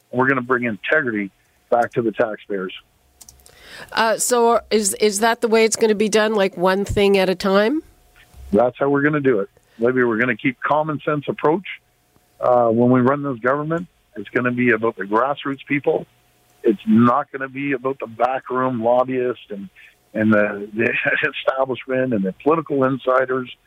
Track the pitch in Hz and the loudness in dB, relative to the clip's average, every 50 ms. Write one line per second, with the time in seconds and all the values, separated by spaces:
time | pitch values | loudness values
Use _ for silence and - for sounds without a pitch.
0 | _ - - 123 127 131 139 127 123 123 127 120 123 120 104 - - - 156 156 | _ -8 -2 0 2 2 0 0 0 -2 -2 0 0 -4 -4 -6 -4 -2 -2 0
1 | 143 120 110 104 101 95 _ _ _ _ _ _ _ - 120 117 117 113 - 123 | 0 -2 -4 -4 -6 -6 _ _ _ _ _ _ _ -2 0 0 0 0 -2 -2
2 | 117 110 101 - 120 110 104 - - - 104 95 92 92 - - _ _ _ _ | -2 -2 0 0 -2 -2 -2 -10 -10 -8 -8 -6 -6 -8 -10 -14 _ _ _ _
3 | _ _ _ _ - - - _ _ - - - - - - - - - - - | _ _ _ _ -20 -20 -20 _ _ -20 -20 -20 -20 -20 -20 -20 -18 -8 -4 -2
4 | 226 226 202 151 - - 240 240 233 233 233 220 - - 208 220 208 196 220 - | 0 0 0 -2 0 0 2 2 4 4 2 0 0 0 -2 0 0 -2 -2 0
5 | 214 214 190 202 226 226 220 - - 220 220 226 220 220 - - 226 214 214 190 | 0 0 0 2 0 0 0 0 0 2 4 4 4 2 2 2 2 2 2 2
6 | 220 208 214 214 214 214 220 208 190 185 - 180 175 190 190 196 202 - - 208 | 0 2 2 2 2 2 2 0 0 0 0 0 0 2 2 0 0 -2 0 2
7 | 202 196 196 190 185 185 185 180 - 196 190 202 208 233 294 320 - - _ _ | 4 4 4 4 2 0 0 -2 0 2 2 4 2 2 0 -2 -6 -8 _ _
8 | _ _ _ _ - _ _ - - - - 104 120 123 - - 139 139 143 143 | _ _ _ _ -20 _ _ -20 -8 -2 2 2 2 2 0 -2 0 0 2 2
9 | 139 151 156 147 135 135 120 98 98 - _ _ _ _ _ - 113 123 131 127 | 2 2 0 2 2 2 2 0 -2 -6 _ _ _ _ _ 0 0 0 2 2
10 | 123 117 110 107 123 127 113 - - 135 123 - - - 143 151 151 156 151 143 | 2 2 2 0 0 -2 -2 -2 -2 -4 -4 -4 -2 -2 0 0 0 -2 -6 -6
11 | - 160 151 147 - - 107 - - 151 165 202 185 - - - _ _ _ _ | -4 -4 -4 -4 -4 -6 -6 0 0 0 0 0 -2 -10 -18 -18 _ _ _ _
12 | _ _ _ _ _ _ _ - - 123 123 123 120 117 113 117 123 123 127 127 | _ _ _ _ _ _ _ -2 0 2 4 4 4 2 4 4 4 4 4 4
13 | 123 127 143 147 143 139 127 110 113 123 139 147 151 156 165 170 180 - _ _ | 4 2 2 0 -2 -6 -8 -4 -2 -2 -2 -2 -2 -4 -4 -6 -6 -10 _ _
14 | _ _ - 107 101 - - 123 123 123 123 123 123 123 113 110 113 113 - - | _ _ -16 -16 -14 -6 -4 -2 -2 -2 -2 0 2 2 2 2 0 -4 -4 -4
15 | 98 98 104 113 123 139 143 - - 143 139 135 - - 143 143 - 165 156 - | -6 -2 0 0 0 0 -2 -6 -6 -8 -8 -8 -6 -6 -6 -2 -2 -2 -2 -2
16 | 165 _ _ _ _ _ _ _ _ _ _ _ - - 202 - - 110 107 113 | -4 _ _ _ _ _ _ _ _ _ _ _ 0 0 0 0 2 2 4 4
17 | 120 123 123 143 143 _ - 135 135 135 127 135 143 143 139 120 127 131 139 - | 6 4 2 0 -2 _ -8 -10 -10 -10 -8 -6 -4 -4 -4 -4 -4 -6 -6 -6
18 | 117 113 113 113 117 127 135 123 - - 123 127 131 131 127 113 113 117 123 123 | -10 -12 -4 -2 -2 -2 -2 -4 -6 -4 -2 -2 -2 -2 -2 -2 0 2 2 2
19 | 127 131 131 127 123 123 113 - - - 104 98 98 92 _ - - - _ _ | 2 0 -2 -2 -2 -4 -4 -6 -10 -14 -14 -14 -14 -16 _ -20 -20 -20 _ _
20 | _ _ - 110 110 110 110 104 104 104 101 101 104 104 104 110 113 120 123 - | _ _ -4 0 2 4 4 4 2 0 -2 -8 -10 -10 -4 -2 -2 -2 -2 -2
21 | - 143 - - 156 147 - - - 139 131 135 135 131 120 - - 131 131 131 | -2 -2 -2 -2 -4 -4 -6 -4 -4 -4 -2 -2 -2 -2 -4 -8 -6 -4 -2 -2
22 | 131 127 117 101 95 95 - _ - 143 165 165 147 - 147 135 131 131 135 123 | -2 0 -2 -2 -2 -4 -6 _ 0 0 0 0 0 -4 -2 0 0 0 0 -2
23 | - 127 127 131 131 131 131 131 127 123 - _ _ | -2 0 2 2 2 0 -2 -6 -6 -8 -14 _ _